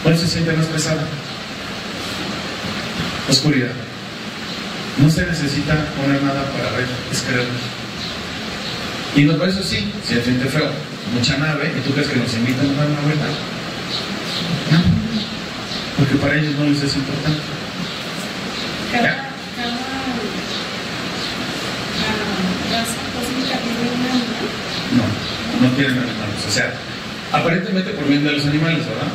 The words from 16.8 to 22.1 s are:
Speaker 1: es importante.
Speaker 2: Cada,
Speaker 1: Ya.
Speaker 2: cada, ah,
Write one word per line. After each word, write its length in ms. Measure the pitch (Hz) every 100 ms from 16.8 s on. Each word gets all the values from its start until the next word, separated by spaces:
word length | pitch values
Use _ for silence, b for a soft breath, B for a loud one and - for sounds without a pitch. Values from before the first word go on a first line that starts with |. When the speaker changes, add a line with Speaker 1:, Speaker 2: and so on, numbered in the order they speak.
Speaker 1:
es 140 | 143 143
importante. 440 | 135 151 156 151 - - - - - - - - - - - - - - -
Speaker 2:
Cada, 120 | 240
Speaker 1:
Ya. 260 | 233 - - - - 233
Speaker 2:
cada, 180 | 240 240 262 269 262 233 208 180 - - - - - - - - - - - - - - - -
ah, 380 | 226